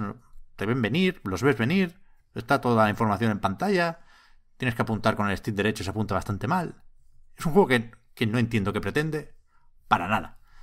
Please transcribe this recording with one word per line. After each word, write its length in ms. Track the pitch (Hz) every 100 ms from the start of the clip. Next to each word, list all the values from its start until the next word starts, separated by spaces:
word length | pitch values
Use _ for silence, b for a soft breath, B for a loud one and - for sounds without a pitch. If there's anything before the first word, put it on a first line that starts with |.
| 104 - - - - -
te 100 | 98
ven 140 | 131
venir, 400 | 104 147 185 -
los 180 | 98 92
ves 160 | 131 131
venir, 420 | 113 190 175 - - - _ -
está 260 | 113 139
toda 220 | 123 117
la 80 | 107
información 400 | 101 113 98 113
en 80 | 104
pantalla, 600 | 98 95 196 190 170 165 b b b b _ -
tienes 180 | 127 117
que 80 |
apuntar 320 | 117 107 113 110
con 120 | 104
el 100 | 95
stick 180 | - 101
derecho, 280 | 104 107
se 60 | 92
apunta 240 | 107 101
bastante 340 | 95 - 98 101
mal. 360 | 180 165 - - - - - - -
Es 120 | 170
un 60 |
juego 140 | 196 156
que, 240 | 123 117 - _
que 140 | - 113
no 100 | 120
entiendo 360 | 113 117 98
qué 80 | 101
pretende, 520 | 101 147 156 156 147 - _ _ - - -
para 200 | 104 90
nada. 300 | 107 - - - -